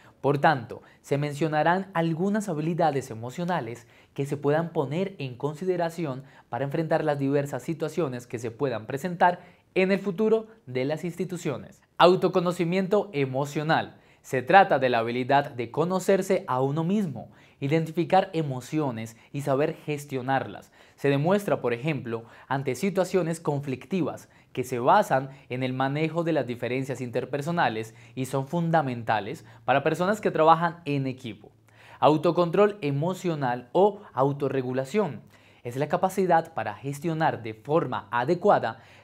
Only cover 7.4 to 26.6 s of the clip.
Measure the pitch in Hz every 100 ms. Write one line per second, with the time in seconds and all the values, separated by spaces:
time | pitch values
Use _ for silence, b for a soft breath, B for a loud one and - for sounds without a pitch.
7.4 | 139 127 - 156 156 180 147 123 - 117
8.4 | 113 - 139 110 110 139 180 175 180 180
9.4 | B B B 185 190 190 202 175 220 220
10.4 | 220 - - 127 135 156 175 165 180 170
11.4 | 156 113 98 - _ - 170 185 185 185
12.4 | 175 175 170 190 185 208 - 143 131 131
13.4 | 143 151 151 139 101 - b b - 131
14.4 | 120 190 190 147 127 120 113 123 127 139
15.4 | 143 120 117 147 175 185 185 190 196 185
16.4 | - 127 135 151 165 214 180 113 71 b
17.4 | b b 139 160 160 165 147 185 190 165
18.4 | 147 127 - 156 143 110 113 - b 143
19.4 | 143 135 160 165 - 147 143 131 127 135
20.4 | 107 - - b b b 139 139 160 202
21.4 | 202 131 123 117 151 139 110 113 - B
22.4 | B 135 139 123 196 185 180 185 165 165
23.4 | - 143 143 127 - 190 123 110 - b
24.4 | b - 123 123 131 202 202 135 139 B
25.4 | B 123 127 127 135 143 156 165 170 151
26.4 | 120 120